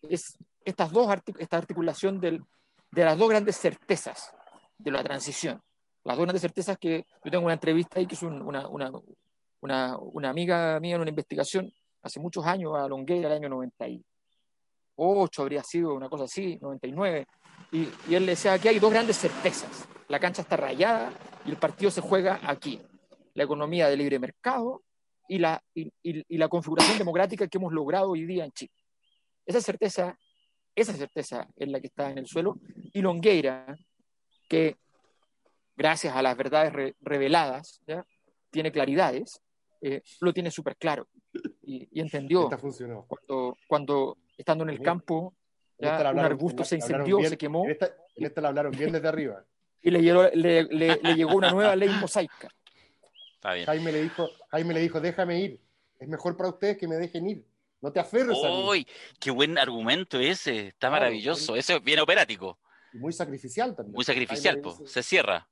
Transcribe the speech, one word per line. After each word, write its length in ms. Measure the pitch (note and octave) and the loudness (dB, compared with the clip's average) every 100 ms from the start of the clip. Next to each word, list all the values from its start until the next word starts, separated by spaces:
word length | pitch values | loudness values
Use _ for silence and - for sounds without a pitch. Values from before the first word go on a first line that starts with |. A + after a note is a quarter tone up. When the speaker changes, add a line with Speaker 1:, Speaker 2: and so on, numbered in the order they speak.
Speaker 1:
va 60 | D3+ | -4
es 280 | E3+ - - - _ | -6 -6 -18 -20 _
estas 280 | - F#3 E3+ | -10 -2 0
dos 160 | F#3 A#3+ | 4 4
artic-, 260 | G3 - G3 | 2 -2 -10
esta 180 | E3 E3+ | -4 -4
articulación 640 | D#3 F3 E3+ D3+ G3 G3 | -2 -4 -2 0 -2 0
del, 200 | F3+ D#3+ - _ _ _ _ | -2 -4 -8 _ _ _ _
de 120 | - | 2
las 140 | E3 D#3 | 4 6
dos 100 | A3 | 6
grandes 280 | G#3+ G#3 F#3+ | 4 2 0
certezas 760 | F3+ - - F3 - - - - - - _ _ | -2 -2 -2 -2 -2 -12 -16 -20 -20 -20 _ _
de 140 | B2+ | -4
la 120 | C3+ | -4
transición. 580 | B2+ C#3 C#3 C#3 E3 A#2+ _ _ _ _ - | -4 -6 -8 -6 -6 -8 _ _ _ _ -6
Las 100 | B2 | -2
dos 100 | E3+ | 0
grandes 160 | F#3 | 0
certezas 340 | - - F#3+ F#3+ | -4 -4 -4 -4
que 280 | E3+ E3 - _ - | -2 -4 -6 _ -4
yo 60 | |
tengo 120 | F3 | 0
una 120 | E3+ E3 | 0 0
entrevista 440 | D#3+ D#3+ E3+ F#3 | 2 2 2 -2
ahí 80 | F3+ | -4
que 80 | G3 | -4
hizo 120 | E3+ | -8
un, 140 | D3 | -8
una, 260 | - C#3 C#3 | -8 -8 -8
una, 200 | C#3+ C3 C3 - - _ _ _ _ | -8 -8 -10 -18 -20 _ _ _ _
una, 380 | C3+ C3+ B2+ B2+ | -4 -2 -2 -4
una 320 | - D#3+ C#3 | -10 -6 -4
amiga 500 | C#3+ F3 E3+ E3 D#3+ | -2 0 2 2 0
mía 160 | E3 F3 | 0 -2
en 60 | |
una 80 | D#3+ | -2
investigación 640 | D3+ C#3+ D3 C#3+ F#3+ F#3+ _ _ _ | -4 -6 -4 -2 -2 -4 _ _ _
hace 180 | - - | -14 -10
muchos 240 | E3 - D#3+ | -8 -4 -2
años 280 | F#3+ E3 D3+ | -2 -2 -2
a 100 | C#3 | -2
Longueira, 400 | C3+ C3+ F3 D#3+ | -4 -2 0 2
el 60 | |
año 160 | D3+ D3 | -2 -2
noventa 360 | C3 B2+ _ A#2+ | -6 -8 _ -10
y 140 | A#2+ _ _ _ _ _ _ _ _ _ - | -10 _ _ _ _ _ _ _ _ _ -2
ocho 460 | E3+ G3+ F3+ - | 2 4 2 0
habría 200 | C#3 C#3+ | -4 -4
sido, 300 | - E3+ E3+ | -4 -2 -2
una 140 | C#3 C3 | -2 -6
cosa 160 | D3 | -8
así, 340 | C3 - F#3+ E3 | -6 -6 -6 -6
noventa 260 | C#3 C3+ B2+ | -10 -10 -10
y 60 | |
nueve, 340 | C#3+ G3 D#3+ C3+ _ _ - - | -4 -2 -2 -6 _ _ -20 -6
y, 180 | D#3+ D#3 - - | -4 -4 -6 0
y 80 | E3+ | 2
él 100 | F#3 | 2
le 80 | |
decía, 200 | E3+ G3+ | 2 4
"Aquí 160 | F#3+ G3+ | 4 6
hay 100 | A3 | 6
dos 120 | G#3 | 6
grandes 260 | A3 A3+ F#3+ | 4 2 0
certezas, 720 | F3 - F3+ - - - - - _ | 0 0 -2 -2 -10 -14 -18 -20 _
la 120 | C#3+ | 0
cancha 220 | F3+ F3+ | 0 -2
está 140 | E3+ E3 | -2 -2
rayada 560 | C#3+ C3 F#3+ A3+ - - - - - | -2 2 2 2 -2 -8 -18 -12 -8
y 40 | |
el 80 | - | -2
partido 340 | G#3 - G3 | -2 0 -2
se 80 | F3+ | -2
juega 380 | - G3 F#3 F#3+ | 0 2 2 -2
aquí, 380 | - C#3 D3 A2+ - _ _ - _ | -4 -4 -6 -10 -12 _ _ -20 _
la 100 | - | -4
economía 460 | C#3+ D3 D3 F3 D#3 | -2 0 -2 2 4
de 80 | C#3+ | 4
libre 220 | C#3+ C3+ | 2 0
mercado 640 | B2 - B3 C4 A#3 C4 _ _ _ _ _ | -4 -6 -2 -2 -2 -6 _ _ _ _ _
y 120 | F#3 | 0
la, 220 | E3+ D#3+ _ | 0 0 _
y, 140 | - D#3+ _ | -12 -12 _
y, 220 | E3+ D#3 - | -8 -8 -6
y 100 | E3 | 0
la 100 | D#3 | 0
configuración 500 | F3 D#3+ E3+ D#3+ G#3+ | 0 -2 2 4 4
democrática 500 | F3+ E3+ F#3+ F#3+ G3 | 0 0 0 0 -4
que 100 | F#3 | -4
hemos 160 | F#3 | -4
logrado 380 | D#3+ C#3 F3+ F#3+ | -4 -2 0 0
hoy 140 | E3+ E3 | -2 -4
día 200 | F3+ D#3 | -6 -6
en 60 | |
Chile". 200 | - - _ _ _ _ _ _ _ - | -10 -18 _ _ _ _ _ _ _ -2
Esa 140 | A#3+ | -2
certeza, 580 | G#3+ F#3+ G#3+ - F3+ - _ _ _ _ _ - | -2 -2 -2 -2 -4 -6 _ _ _ _ _ -2
esa 180 | G#3+ | -2
certeza 540 | F3+ C#3 - - - - _ | -2 -8 -8 -8 -8 -10 _
es 120 | C#3+ | -6
la 120 | C#3 | -6
que 60 | - | -8
está 220 | - C#3+ | -6 -6
en 80 | C3+ | -6
el 80 | C3 | -8
suelo, 300 | E3 F3+ - - - - | -2 -2 -4 -14 -20 -10
y 80 | G3 | -2
Longueira, 760 | F#3+ E3+ F#3+ F#3 C#3 C3 C3 D3+ _ _ _ _ _ _ _ | 0 2 4 4 2 -4 -12 -18 _ _ _ _ _ _ _
que 300 | D#3+ D#3+ - _ _ _ _ _ _ _ _ _ - | 2 2 0 _ _ _ _ _ _ _ _ _ -2
gracias 400 | D#3 D#3+ D#3+ B2+ | 0 2 0 2
a 60 | |
las 160 | C3 B2 | 2 2
verdades 340 | C3 D3+ D#3 | 2 2 2
re-, 240 | C#3+ C3+ C#3 | 0 -6 -6
reveladas, 800 | - D3 C3+ E3+ D3 C3 D#3+ - - | -6 -2 2 2 2 -4 -12 -20 -12
¿ya? 200 | D#3 F3+ _ _ _ _ | -12 -12 _ _ _ _
tiene 220 | D#3 D#3+ | -4 -2
claridades, 680 | D#3 C3+ C#3+ F3 B2+ A#3 - _ _ _ _ | 0 0 2 2 0 -8 -14 _ _ _ _
eh, 200 | C#3+ C#3 _ - | -6 -6 _ -2
lo 120 | F3+ | -2
tiene 160 | F3 E3+ | 0 -4
súper 260 | D3+ D3+ - | -6 -8 -4
claro, 300 | E3 C#3+ - _ _ - - - | -4 -4 -6 _ _ -12 -12 -14
y, 240 | - C3 B2+ | -14 -12 -10
y 80 | - | -8
entendió 460 | D#3 D3+ C#3 F3 D3 | -6 -6 0 2 2
Speaker 2:
Esta 120 | B2+ | -2
funcionó. 480 | C#3 C3 B2 A2+ - | -8 -10 -12 -12 -12
Speaker 1:
cuando, 500 | - _ C3+ B2 B2 _ | -14 _ -4 -4 -8 _
cuando 500 | D3+ C#3 C#3+ C3+ - _ _ | -2 2 0 0 -4 _ _
estando 260 | - D#3+ | -2 0
en 80 | D#3 | 0
el 60 | C#3+ | -2
Speaker 2:
En 60 | |
Speaker 1:
campo, 500 | C#3 F3 - D#3+ F3+ _ _ _ _ _ | 0 -2 -2 -4 -4 _ _ _ _ _
Speaker 2:
en 80 | D3 | -2
esta 120 | D#3 | 2
Speaker 1:
¿ya? 60 | |
Speaker 2:
le 0 | |
Speaker 1:
un 40 | C#3+ | 2
Speaker 2:
hablaron, 220 | C3+ C#3+ | 4 2
Speaker 1:
arbusto 320 | C#3 E3 - | 2 -2 -2
Speaker 2:
le 20 | D#3+ | -2
Speaker 1:
se 100 | E3 | -2
Speaker 2:
hablaron 260 | B2 C3+ | -2 -2
Speaker 1:
incendió, 160 | C#3+ G3+ | 2 4
Speaker 2:
bien, 120 | D#3+ | 4
Speaker 1:
se 80 | D#3 | 0
quemó. 280 | D3+ D#3+ G3 | -4 -2 -2
Speaker 2:
en 60 | |
esta, 140 | D3+ F3+ - - - | 0 -2 -4 -20 -8
en 100 | D3+ | -6
esta 160 | D3+ | -2
le 60 | D3+ | -2
hablaron 240 | C#3 D3 | 0 -2
bien 200 | C3 D3+ | -2 -2
desde 160 | E3 D#3 | 0 0
arriba. 360 | D#3 C#3+ G2 - | -2 -4 -6 -16
Speaker 1:
<laughs> 60 | _ _ _ | _ _ _
Y 100 | E3+ | 2
le 100 | F3 | 6
llegó, 220 | E3+ F3 F#3 | 8 8 8
le, 300 | E3 E3+ E3+ | 8 6 6
le, 360 | D#3+ D#3 E3 D#3+ | 4 2 4 4
le 160 | D#3+ D#3+ | 4 4
llegó 200 | D#3+ G3 | 4 6
una 160 | F#3+ | 6
nueva 240 | F#3 G#3 F#3+ | 6 4 6
ley 140 | G3 G3+ | 4 2
mosaica. 480 | G3 G#3+ E3+ - - _ _ _ _ _ _ _ - _ | 0 -2 -2 -6 -20 _ _ _ _ _ _ _ -20 _
Speaker 3:
Está 180 | G2+ | -6
bien. 140 | F2+ F2 | -4 -2
Speaker 2:
Jaime 240 | D#3 E3 | -2 0
le 100 | D3+ | -2
dijo, 300 | D#3+ - E3+ - - | -2 -2 -6 -6 -6
Jaime 240 | D#3 E3 | -4 -2
le 60 | E3 | 0
dijo, 200 | E3 D#3+ | 0 0
"Déjame 400 | E3 F3 F3+ F3 | -4 -2 0 0
ir, 220 | G3 A#2+ _ _ _ _ | -2 -6 _ _ _ _
es 80 | C3 | -10
mejor 280 | D#3 F3 E3+ | -6 -4 -2
para 140 | F#3 | -4
ustedes 260 | F3 G3+ G#3 | -2 -2 -2
que 120 | F3 | -2
me 80 | E3 | -2
dejen 340 | F3 E3+ F3+ | -4 -4 -6
ir, 160 | G#3+ - _ _ _ | -6 -12 _ _ _
no 100 | C#3+ | -6
te 80 | C#3+ | -4
aferres 360 | E3 A3 B3+ F#3 | 0 0 2 2
a 40 | D3 | 0
mí". 200 | F3 F#3+ | 0 0
Speaker 3:
¡Uy! 200 | G3 C#3 - - _ | 0 -2 -14 -20 _
¡Qué 100 | - | -4
buen 300 | B2+ D3 E3 | 2 2 4
argumento 600 | C3 A#2 A2+ D#3 F#3 C3 | 0 0 2 2 2 0
ese! 500 | C3 F#3 - A2+ G2+ | 0 0 -2 -4 -6
Está 180 | - B2+ | -2 0
Speaker 2:
Claro, 80 | D3 | 4
Speaker 3:
maravilloso, 580 | C3 A2+ G#2+ D#3+ D3+ | 2 0 -2 -2 -2
Speaker 2:
sí. 60 | A#2 | -2
Speaker 3:
eso 160 | - E3+ | 0 0
es 80 | |
bien 160 | A#2 D#3 | 2 2
operático. 580 | D#3 G3 E3+ G2+ F#2+ F2 _ _ _ | 4 4 4 0 -8 -12 _ _ _
Speaker 2:
Y 40 | A#2 | -10
muy 160 | C#3 | -8
sacrificial 640 | E3+ D#3+ C#3 B2+ A#2+ B3 G#3 | -6 -6 -8 -8 -4 -4 -4
también. 180 | G#2 | -10
Speaker 3:
Muy 100 | G#2 | -4
sacrificial, 520 | B2 B2+ B2 D3 C#3+ C#3+ | 0 0 0 0 2 0
Speaker 2:
Jaime 80 | |
Speaker 3:
po. 80 | C#3+ E2+ | -4 -12
Speaker 2:
dice 80 | C#3+ | -8
Speaker 3:
Se 120 | - | -6
cierra. 440 | B2 - B2 F2+ - | 0 2 2 0 -4